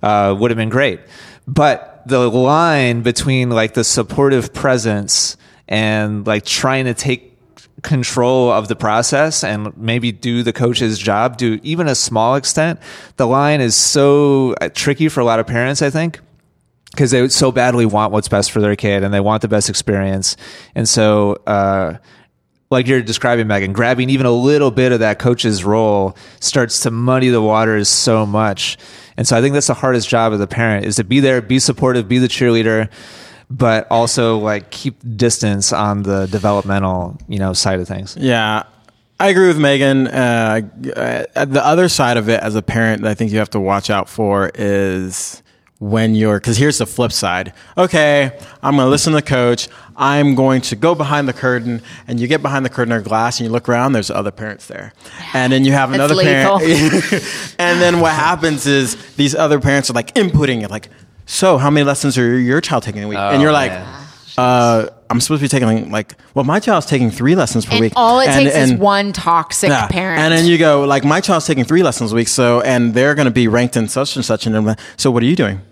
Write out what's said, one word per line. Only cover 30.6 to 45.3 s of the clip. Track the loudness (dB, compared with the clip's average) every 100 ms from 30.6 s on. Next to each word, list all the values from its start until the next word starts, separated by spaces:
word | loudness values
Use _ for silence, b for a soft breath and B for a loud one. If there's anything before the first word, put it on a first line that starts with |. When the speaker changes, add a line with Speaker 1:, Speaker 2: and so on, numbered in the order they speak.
| -2 -2 -2
Speaker 1:
is | -4
to |
be | 0 2
there, | 2 0
be | 0 0
supportive, | 0 0 0 0 0
be | 0
the | 0
cheerleader, | 0 2 2 2 0 -2 B B B B B B
but | -2 0 0 0
also, | 0 0 0 0 0
like, | -2 -4 -8
keep | -10 -10 -10 -12 0
distance | 0 0 -2 -2 -2
on | -2 -2 -2
the | -2 -2 -2
developmental, | -2 0 0 0 -2 -2 -4 -6 -12 -10
you | -6
know, | -4
side | -2 -2 -2
of | -6
things. | -10 -12 -4
Speaker 2:
Yeah, | 0 0 0 -2 -6 _ _ _ _ _
I | 0
agree | 4 4
with | 4
Megan. | 2 2 2 2 0
Uh, | 0 0 0 0 -2 -4 -12 -10 -6 -6 -6 -6 -4
uh, |
the | -2 0
other | 2 2 2
side | 2 0 0
of | 0
it | -2
as | -2 -4
a |
parent | -2 0 0 0
that | -2
I |
think | -2 -2
you | -2
have | -2
to | -2
watch | 0 -2 0
out | -2 -2
for | -4 0 0 -2
is | -2 -2 0 0 -2 -6 -8 -12